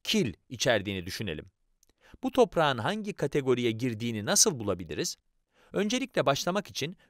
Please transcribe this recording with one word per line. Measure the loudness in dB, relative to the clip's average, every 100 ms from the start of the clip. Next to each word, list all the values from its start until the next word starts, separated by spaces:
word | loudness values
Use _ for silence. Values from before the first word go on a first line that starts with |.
kil | 0 2 0 -4 -12
içerdiğini | -2 0 2 0 -6 -6
düşünelim. | -8 -6 -8 -10 _ _ _ _ _ _ -10
Bu | 0
toprağın | 2 4 4 2 2
hangi | -2 -4 -6
kategoriye | -4 -2 0 2 2 2
girdiğini | 0 -2 -2 -4 -2 2
nasıl | 4 4 2
bulabiliriz? | -2 -2 -4 -6 -6 -8 _ _ _ _ _
Öncelikle | -2 0 0 0 0 2
başlamak | 2 0 -2 -4
için | -6 -8 -8